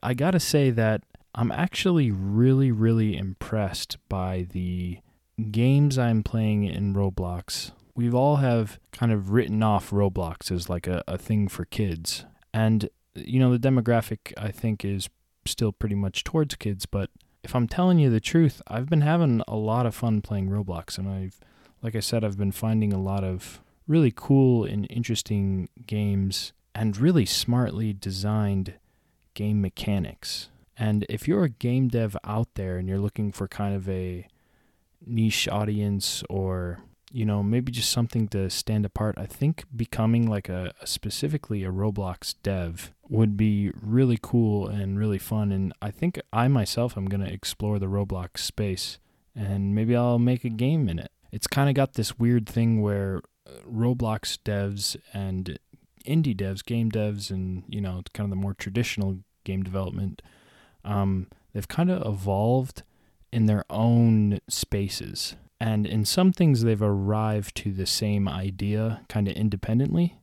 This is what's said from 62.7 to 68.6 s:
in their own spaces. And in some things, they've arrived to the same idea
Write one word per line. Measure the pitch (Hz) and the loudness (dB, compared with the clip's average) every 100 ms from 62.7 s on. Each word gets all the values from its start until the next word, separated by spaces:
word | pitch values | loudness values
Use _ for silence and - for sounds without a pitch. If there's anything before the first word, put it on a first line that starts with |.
| - - _ _ _ - | -8 -20 _ _ _ -6
in | 123 107 | 2 4
their | 104 - | 2 0
own | 101 117 117 117 110 104 101 - | 0 4 6 6 6 4 0 -4
spaces. | - - 101 101 - - - - - - - | -8 -4 -2 -2 -6 -10 -8 -10 -10 -16 -6
And | 113 107 104 | 0 0 0
in | 107 107 | 0 0
some | - 185 | 4 4
things, | - 170 127 | 6 4 6
they've | 117 104 | 4 4
arrived | 107 98 98 107 110 107 101 - | 2 2 2 0 0 -2 -4 -6
to | 104 | -6
the | 95 92 | -4 -2
same | - 107 104 98 | -2 0 2 0
idea | 78 98 95 | -2 -4 -4